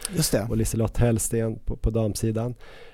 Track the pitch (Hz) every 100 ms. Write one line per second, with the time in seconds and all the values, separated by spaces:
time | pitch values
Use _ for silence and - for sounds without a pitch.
0 | - 175 151 117 107 113 110 113 110 -
1 | 120 113 - 113 113 110 - 123 117 113
2 | 107 101 113 110 120 120 - - -